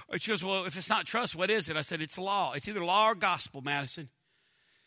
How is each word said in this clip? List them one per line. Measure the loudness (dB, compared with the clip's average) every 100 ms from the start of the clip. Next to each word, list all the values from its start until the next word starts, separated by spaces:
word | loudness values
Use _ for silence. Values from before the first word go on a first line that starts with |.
| -6
And | -4
she | -2
goes, | -2
"Well, | 0 0 -2
if | 0
it's | 2
not | 2 2
trust, | 0 0 0
what | 2
is | 2 2
it?" | -2
I |
said, | -2 -4
"It's | -4 -4
law. | 0 0 0
It's | -2 -4
either | -4
law | 2 4 4
or | 4
gospel, | 2 0 -2 -6
Madison. | -4 -2 -2 -6 -10 _ _ _ _ _ _ _